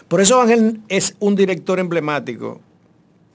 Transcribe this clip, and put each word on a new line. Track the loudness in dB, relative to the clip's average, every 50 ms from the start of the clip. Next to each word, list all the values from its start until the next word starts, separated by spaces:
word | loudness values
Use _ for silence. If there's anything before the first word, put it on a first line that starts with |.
| -8 -2
por | 0 2
eso | 4 4 4 4
Ángel | 4 4 4 2 2 0 -2 -4 -6 -4
es | -2 -2 -2 -2 -4 -2
un | -2 0 0
director | 2 0 0 -2 -2 -4 -4 -2 -2
emblemático, | -2 -2 -4 -4 -2 -2 -4 -4 -6 -8 -10 -10 -10 -12 -12 -14 _ _ _ _ _ _ _ _ _ _ _ _ _ _ _